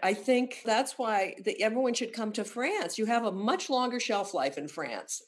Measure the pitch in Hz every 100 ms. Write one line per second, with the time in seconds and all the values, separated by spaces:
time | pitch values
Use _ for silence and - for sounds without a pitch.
0 | 185 208 233 247 247 - 226 220 269 -
1 | 226 208 190 - 202 - 214 233 262 233
2 | 233 226 214 208 202 233 277 415 - -
3 | 220 233 220 190 208 359 - 254 247 240
4 | - 202 196 165 139 139 147 165 131 104
5 | - -